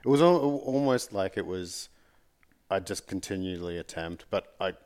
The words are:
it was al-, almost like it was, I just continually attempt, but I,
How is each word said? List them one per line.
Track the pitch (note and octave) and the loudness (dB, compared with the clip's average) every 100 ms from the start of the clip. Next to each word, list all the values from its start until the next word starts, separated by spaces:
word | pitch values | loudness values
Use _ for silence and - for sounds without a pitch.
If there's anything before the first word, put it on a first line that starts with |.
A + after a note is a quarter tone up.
it | - | 2
was | C#3+ | 6
al-, | E3+ F3 C#3 C#3+ C3 | 8 6 4 0 0
almost | C3+ C#3+ B2 - | 0 2 2 0
like | G#2 F#2+ - | -2 -2 -2
it | E2+ | -4
was, | F#2 F2 - - _ _ _ _ _ _ _ _ | -6 -6 -10 -14 _ _ _ _ _ _ _ _
I | G2 | -2
just | F2+ G2 - | -2 -8 -6
continually | G2 - G2 F#2 F2+ F2 F2 | -8 -6 -4 -4 -4 -6 -6
attempt, | - - E2+ F2 - | -8 -8 -8 -10 -4
but | G2+ - _ | -4 -4 _
I, | F#2+ F2+ | -4 -4